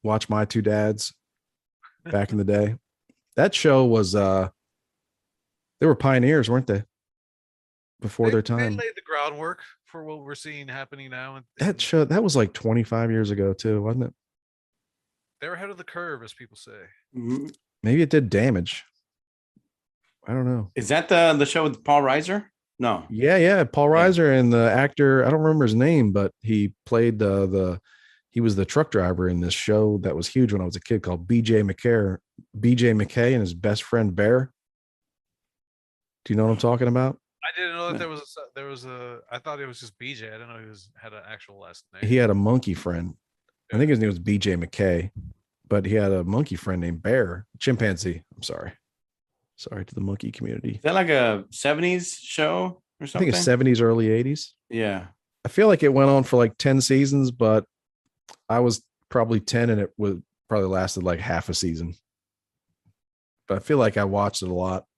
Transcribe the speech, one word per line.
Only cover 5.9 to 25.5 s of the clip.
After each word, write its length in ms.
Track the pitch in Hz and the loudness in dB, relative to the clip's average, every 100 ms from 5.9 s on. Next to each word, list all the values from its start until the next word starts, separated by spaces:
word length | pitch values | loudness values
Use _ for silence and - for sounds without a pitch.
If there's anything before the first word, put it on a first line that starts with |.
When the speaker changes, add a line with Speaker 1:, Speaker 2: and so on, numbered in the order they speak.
Speaker 1:
pioneers, 560 | 139 135 131 123 156 113 | 2 2 4 4 2 2
weren't 160 | 127 127 | -2 0
they? 160 | 101 - _ _ _ _ _ _ _ _ _ _ _ | -4 -6 _ _ _ _ _ _ _ _ _ _ _
Before 260 | 110 - 110 | -12 -2 0
Speaker 2:
They, 60 | |
Speaker 1:
their 100 | 110 | 0
Speaker 2:
they 40 | 107 | 0
Speaker 1:
time. 280 | 120 117 104 | -2 -2 -4
Speaker 2:
laid 160 | - - | -8 -12
the 40 | - | -10
groundwork 540 | 151 147 147 160 180 - _ _ | -6 -6 -8 -10 -12 -18 _ _
for 180 | 165 | -18
what 200 | 156 156 | -16 -16
we're 100 | 139 | -16
seeing 340 | 147 156 147 139 | -16 -16 -16 -14
happening 400 | 131 135 139 131 | -14 -14 -18 -16
now. 260 | 127 131 135 | -16 -14 -18
And, 80 | 123 - | _ -6
Speaker 1:
That 100 | 185 | -6
Speaker 2:
and 100 | 185 | -4
Speaker 1:
show, 240 | - 160 | -2 0
that 180 | 143 175 | 2 0
was, 140 | 214 135 | 2 0
like, 160 | 104 | 0
twenty-five 580 | - 113 113 110 113 117 | -2 -2 -2 0 -2 -2
years 200 | 113 104 | -2 -2
ago 240 | 101 98 | -2 -2
too, 260 | 95 113 107 | -2 -2 -2
wasn't 220 | 104 120 | -2 -4
it? 100 | 123 _ _ _ _ _ _ _ _ _ _ _ _ _ | -6 _ _ _ _ _ _ _ _ _ _ _ _ _
Speaker 2:
They 80 | 151 | -14
were 60 | |
ahead 160 | 175 196 | -12 -14
of 80 | 180 | -16
the 60 | |
curve, 380 | 170 175 175 135 | -16 -12 -12 -12
as 120 | 113 | -16
people 220 | - 123 107 | -20 -20 -20
say. 140 | - 107 92 _ _ 127 | -20 -20 -20 _ _ -12
Speaker 3:
Mm. 380 | 117 131 143 - _ _ | -6 -6 -8 -18 _ _
Speaker 1:
Maybe 200 | 110 143 | 0 2
it 80 | 156 | 2
did 180 | 156 117 | 2 0
damage. 560 | 98 127 98 87 - _ _ _ _ _ _ _ _ _ _ _ _ _ _ - | 0 0 -2 -4 -10 _ _ _ _ _ _ _ _ _ _ _ _ _ _ -8
I 40 | |
don't 100 | 127 | -4
know. 260 | 127 123 101 | -2 -4 -6
Speaker 3:
Is 140 | - 110 | -8 -2
that 200 | 151 170 | -2 2
the, 240 | 175 165 151 | 4 4 4
the 80 | 143 | 2
show 160 | - | 0
with 200 | 156 113 | -2 -4
Paul 200 | - 143 | 0 2
Reiser? 420 | 135 143 170 202 - _ _ _ | 2 0 -2 -6 -8 _ _ _
No. 260 | 120 95 - | -2 -2 -6
Speaker 1:
Yeah, 260 | 110 139 185 | 0 2 6
yeah. 260 | 175 196 | 6 4
Paul 260 | 135 - 143 | 2 2 4
Speaker 3:
Yeah. 180 | 160 180 | 6 4
Speaker 1:
Reiser 280 | 175 156 131 | 4 4 6
and 120 | 123 | 6
the 200 | 117 113 | 4 4
actor, 520 | 107 139 - 139 135 | 4 0 2 4 4
I 60 | 123 | 4
don't 100 | 156 | 2
remember 240 | 156 | 2